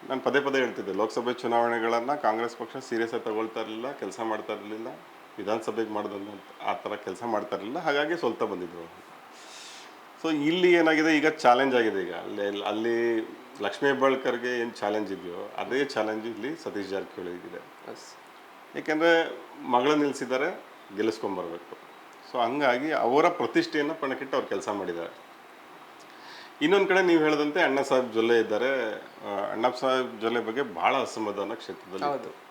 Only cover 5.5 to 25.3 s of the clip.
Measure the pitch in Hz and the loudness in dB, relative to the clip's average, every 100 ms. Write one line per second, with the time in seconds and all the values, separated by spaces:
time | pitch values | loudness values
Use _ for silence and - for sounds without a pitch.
5.5 | 113 113 110 110 107 104 101 101 101 - | -2 -2 -4 -2 -2 -4 -8 -10 -14 -18
6.5 | - 104 101 104 104 - 92 117 107 - | -10 -6 -4 -6 -8 -8 -8 -2 -2 -2
7.5 | 90 98 147 160 143 151 170 131 113 113 | -6 -6 -4 0 0 0 0 -2 -2 -4
8.5 | 92 87 85 82 - - - - - - | -4 -8 -12 -16 -18 -20 -20 -20 -20 -20
9.5 | - - - - - - - 160 156 147 | -18 -18 -18 -20 -20 -20 -8 -2 0 2
10.5 | 175 180 175 160 156 156 156 151 156 127 | 4 6 8 8 6 4 4 4 4 6
11.5 | 123 135 123 110 98 87 85 92 104 101 | 8 6 6 4 2 -2 -6 -8 -4 -2
12.5 | 101 101 104 113 117 117 113 113 - - | -2 -2 -2 0 2 2 0 -2 -12 -18
13.5 | - 101 - 143 131 135 131 131 120 123 | -6 -6 0 2 4 4 4 0 -2 -2
14.5 | 123 117 107 104 107 101 95 90 87 101 | -2 -4 -2 -2 0 -2 -6 -8 -10 -10
15.5 | - 101 123 139 - 107 110 110 107 120 | -8 -2 -2 0 0 -2 -2 -6 -8 -8
16.5 | 160 - 101 95 98 90 - 90 90 87 | -8 -8 -6 -4 -6 -6 -10 -10 -10 -12
17.5 | 85 - - - 113 - - - - - | -14 -16 -18 -16 -16 -16 -20 -20 -20 -20
18.5 | - - - - 156 165 165 160 - - | -20 -10 -8 -2 2 6 6 4 -6 -14
19.5 | - 135 123 135 151 143 127 123 127 156 | -14 2 2 4 4 2 -2 -2 0 -2
20.5 | 196 - - - 101 107 110 107 92 85 | -4 -14 -20 -14 -2 0 0 -4 -4 -6
21.5 | 85 - - - - - - - 127 117 | -10 -12 -18 -18 -20 -20 -20 -8 0 0
22.5 | 139 143 120 151 147 117 139 160 175 117 | 2 2 2 2 2 4 6 6 4 0
23.5 | 170 165 156 147 160 135 127 135 139 107 | 0 0 -2 -2 -2 -4 -4 -2 -4 -2
24.5 | 101 113 101 92 85 82 - - | -4 -4 -4 -4 -6 -8 -12 -20